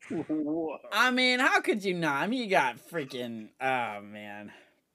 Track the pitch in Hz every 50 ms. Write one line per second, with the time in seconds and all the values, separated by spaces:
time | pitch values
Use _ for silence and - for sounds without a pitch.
0 | - - - 170 143 - 156 156 151 147 156 165 165 311 131 - - - 196 214
1 | 240 254 247 254 254 254 247 247 269 330 403 392 - 330 302 208 185 202 180 175
2 | 165 156 139 139 156 196 247 262 233 202 190 170 139 127 117 135 - - 170 170
3 | 143 131 139 123 123 117 117 110 107 107 _ - 127 135 131 127 117 107 104 104
4 | 101 101 107 104 104 104 104 104 104 98 - - - _ _ _ _ _